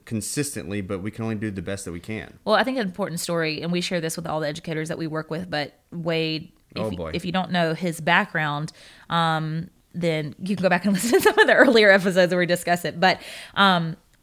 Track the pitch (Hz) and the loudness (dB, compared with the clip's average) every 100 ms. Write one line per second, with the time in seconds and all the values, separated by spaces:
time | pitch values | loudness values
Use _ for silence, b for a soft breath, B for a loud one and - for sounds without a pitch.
0 | - 110 - 147 139 98 76 104 92 95 | -8 -8 -6 -6 -6 -8 -6 -6 -6 -6
1 | 104 - 113 107 110 95 87 98 90 85 | -8 -8 -6 -6 -6 -6 -8 -10 -10 -12
2 | - 107 65 - 202 208 226 262 196 190 | -10 -12 -12 -10 0 2 2 -2 -4 -6
3 | 170 170 - 170 156 151 165 175 175 175 | -6 -6 -4 -2 -2 -4 -4 -2 -2 -4
4 | 160 175 165 156 151 165 170 156 156 165 | -4 -6 -6 -4 -4 -6 -6 -6 -4 -6
5 | 160 156 - 160 180 147 143 - _ 170 | -6 -6 -6 -8 -6 -6 -6 -12 _ -8
6 | 165 160 160 156 - _ _ - 110 87 | -2 -2 -2 -4 -8 _ _ -6 -6 -4
7 | 80 170 180 185 165 175 165 156 180 160 | -6 -4 -4 -4 -2 0 0 0 -4 -2
8 | 156 175 202 165 151 147 156 B B B | 2 2 2 -2 -2 -2 -6 B B B
9 | - 170 165 160 156 160 - _ _ 170 | -4 0 0 0 -2 -6 -8 _ _ -4
10 | 170 156 151 - 185 185 185 175 202 196 | -2 -2 -4 -8 -4 0 2 2 2 0
11 | 233 370 415 415 269 214 254 226 208 196 | 2 4 4 4 6 8 8 8 8 6
12 | 190 185 175 180 170 175 170 175 151 170 | 4 4 4 4 2 0 2 0 0 2
13 | 185 - B B B - 196 175 165 - | 2 2 B B B 2 4 4 0 -8
14 | _ _ | _ _